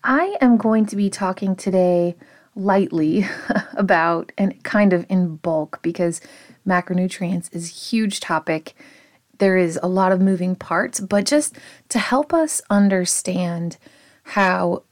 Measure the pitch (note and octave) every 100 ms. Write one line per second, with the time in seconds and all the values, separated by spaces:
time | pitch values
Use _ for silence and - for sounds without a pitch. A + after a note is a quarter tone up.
0 | - C4+ F#4 G4+ B3+ A#3 A3 A3 G#3+ G3+
1 | G3 - F#3+ F#3 G3 F#3 G3+ F#3 F3+ F3
2 | F3 F3 - - _ - G3 G3 G3 E3+
3 | D#3 F3 G3+ - - G#3 - - G3 F3
4 | E3 E3 - - G3 - - G#3 G3+ F3+
5 | F3 F#3+ F3+ D#3 E3 D#3+ D3+ - E3 E3+
6 | F3 E3 - - - - - F3+ - F3+
7 | F#3 - F3 F3+ - E3 E3+ - - A3+
8 | G#3+ G3 - D#3+ D#3+ D#3 - _ - -
9 | _ _ _ _ G3 F#3 F3 E3 F3+ F#3
10 | F#3 F#3 F#3+ F#3 F3+ F#3 - F3 - C4
11 | F#3+ G3+ G3 D4 D4 - - - _ A#3+
12 | G3 B3+ D4 E4+ D#4 - - G3+ G3+ F#3+
13 | F3+ - - F#3 F3 E3+ E3+ - - _
14 | _ _ - - F#3+ F#3 F3+ F3 _